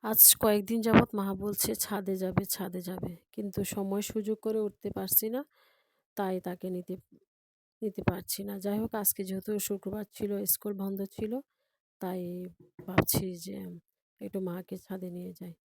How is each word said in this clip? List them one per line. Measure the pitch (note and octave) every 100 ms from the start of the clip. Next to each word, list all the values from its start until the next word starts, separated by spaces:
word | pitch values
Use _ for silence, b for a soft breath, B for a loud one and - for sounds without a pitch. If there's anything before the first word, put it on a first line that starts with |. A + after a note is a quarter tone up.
| A3+
আজ | G#3+ - -
কয়েকদিন | A3+ G#3 F#3+ A3+
যাবৎ | A3 A3 A#3 G#3
মা | G3
বলছে, | F#3+ G3+ G3 - A3
"ছাদে | - G3+ F#3+ F#3+
যাবে, | F#3 F#3 G3
ছাদে | - F#3+ F3+
যাবে।" | F3+ F#3 F3+ E3+ _
কিন্তু | - G3+ F#3+
সময় | G3 - G3 G3
সুযোগ | G#3 A3 G#3 G#3+
করে | A3+ A3
উঠতে | G#3 - G3+ G3
পারছি | F#3+ - A3
না, | B3 D4 b b b b b b -
তাই | G3 F#3
তাকে | F3+ F3+ F#3
নিতে, | F3+ F3+ F#3 _ F3+ _ _ _ _ _ _
নিতে | A3 F#3+
পারছি | F#3+ F3+ - -
না। | G3+ G3+
যাই | F#3+ G#3
হোক, | A3+ A3
আজকে | G3+ -
যেহেতু | F#3+ F#3+ F#3+ G#3
শুক্রবার | - G3 F#3+ G#3 G#3
ছিল, | - G#3 G3+ G3+
স্কুল | - G#3
বন্ধ | G3+ G3 G3 G3
ছিল, | - G#3+ B3 - _ _ _ _ _
তাই | F#3 F3+ F3 F3+ F3+ - - - -
ভাবছি | F#3 - - F#3+ F3
যে | F#3 G3 F#3 E3+ _ _ _ _
একটু | G3+ G3
মাকে | F#3 F3 F#3 F#3
ছাদে | - F#3+ F3+
নিয়ে | F3 F3+
যাই। | F3 F3+ E3